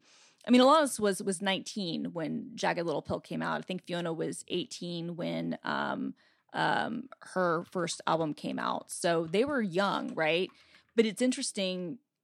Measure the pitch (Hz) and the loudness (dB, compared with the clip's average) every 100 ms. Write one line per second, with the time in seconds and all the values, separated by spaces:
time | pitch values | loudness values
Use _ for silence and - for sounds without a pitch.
0 | _ - - _ - 247 262 311 285 - | _ -20 -20 _ 4 8 10 8 6 2
1 | 208 185 202 170 196 190 - - 175 156 | 0 2 0 -2 0 0 -2 -6 -4 -2
2 | 151 170 151 160 - - 180 165 170 151 | -4 -4 -4 -4 -6 -2 0 0 0 -2
3 | - 160 - 165 165 156 156 185 - 175 | -2 -4 -4 -4 -2 -4 -4 -8 -6 -4
4 | 175 160 160 170 - 180 - - 175 170 | -4 -4 -4 -6 -6 -6 -6 -8 -6 -6
5 | 170 170 170 165 170 - - 139 143 - | -6 -6 -4 -4 -4 -4 -4 -2 -2 -4
6 | - - _ _ _ - 160 - - - | -6 -8 _ _ _ -2 0 0 -2 -4
7 | - - - 185 180 165 175 185 165 - | -10 -16 -8 -2 0 0 -4 -4 -4 -2
8 | - 165 160 - - 131 - - - - | 0 0 0 -4 -6 -4 -2 -4 -6 -2
9 | 175 165 165 190 277 285 208 170 196 - | 0 2 2 0 2 0 0 2 2 0
10 | - 127 156 165 190 - - - _ - | -2 0 2 2 0 -6 -20 -20 _ 2
11 | 220 190 254 262 254 - 190 185 180 240 | 2 2 0 0 -4 -2 -2 -2 -6 -8
12 | _ _ | _ _